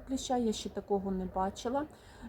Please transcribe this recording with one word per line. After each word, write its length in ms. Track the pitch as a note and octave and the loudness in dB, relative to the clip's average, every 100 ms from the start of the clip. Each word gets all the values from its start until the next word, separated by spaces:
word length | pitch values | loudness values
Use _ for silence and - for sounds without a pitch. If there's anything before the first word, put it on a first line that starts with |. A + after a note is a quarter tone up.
| - | -2
кліща, 280 | C4 - B3 | -2 2 2
я 160 | A3+ | 4
ще 160 | G#3+ G3+ | 2 -2
такого 420 | - - G3+ G3 | -4 2 2 2
не 140 | F#3 | 0
бачила. 600 | F3+ F#3 F#3+ G#3 B3 C#4 D4+ - - - | 0 0 0 0 -2 0 -2 -6 -20 -16